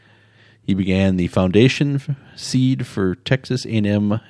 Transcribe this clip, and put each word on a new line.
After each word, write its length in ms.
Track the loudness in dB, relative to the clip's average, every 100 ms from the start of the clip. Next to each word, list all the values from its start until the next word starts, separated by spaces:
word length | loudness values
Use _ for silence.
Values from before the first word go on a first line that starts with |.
| _ _ _ _ _ _ -4
He 80 |
began 440 | -2 0 2 2 0
the 100 | 0
foundation 680 | 0 2 4 4 2 -2 -2
f-, 140 | -4 -10 -10 -16
seed 520 | -4 0 0 0 -4
for 280 | -4 -4 -2
Texas 500 | -2 -2 -2 -6 -4
A 40 |
and 160 | -2 0
M 360 | 2 0 -2 -6